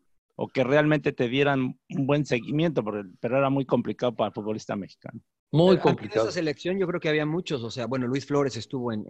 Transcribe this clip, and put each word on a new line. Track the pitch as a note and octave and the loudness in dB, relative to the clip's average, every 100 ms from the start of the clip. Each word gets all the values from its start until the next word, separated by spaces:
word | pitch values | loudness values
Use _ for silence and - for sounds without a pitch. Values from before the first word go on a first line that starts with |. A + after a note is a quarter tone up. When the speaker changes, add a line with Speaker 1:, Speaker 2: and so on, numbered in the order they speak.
| _ _ _ - | _ _ _ -10
Speaker 1:
o | - | -4
que | C3+ | -2
realmente | B2 D3 D3+ D3+ D3 | 2 4 4 2 0
te | C3 B2 | 0 0
dieran | C3+ C#3+ C3+ B2+ - - | 2 2 2 -2 -6 -8
un | - C3+ | -4 0
buen | D3 | 0
seguimiento, | C#3 B2 D#3 D3+ E3+ C3 | 0 -2 -2 0 0 0
pero, | G#2+ G#2 F#2+ - | -2 -4 -8 -8
pero | A#2 C3+ | -2 0
era | C3+ | 2
muy | C#3 B2+ | 0 0
complicado | B2+ A2 G#2 B2 A2+ | 0 0 -2 -2 0
para | G#2 | -2
el | |
futbolista | A2 G#2 A2 - | -4 -6 -6 -6
mexicano. | G#2 F2+ - - - - _ _ | -8 -8 -14 -18 -18 -20 _ _
Speaker 2:
Muy | D3 F3+ F#3 | 4 6 6
Speaker 3:
Pero | |
antes | |
de | D3 | 4
Speaker 2:
complicado. | B2 G#2 G#2+ A2+ | 2 0 0 0
Speaker 3:
esa | |
selección | F3+ D#3 C3+ E3+ G3 | 0 -2 -2 -2 0
yo | F3 | 0
creo | E3+ | 0
que | D#3+ | 0
había | D3+ D3+ | 0 0
muchos, | E3+ F3+ C#3 | -2 -2 -4
o | A2+ | -4
sea, | A#2+ A2+ | -6 -4
bueno, | C3 B2 | -2 0
Luis | C3+ | -2
Flores | - C#3+ C#3 A#2 | 0 0 2 -2
estuvo | - C3 A#2+ | -6 -6 -4
en, | G#2+ | -4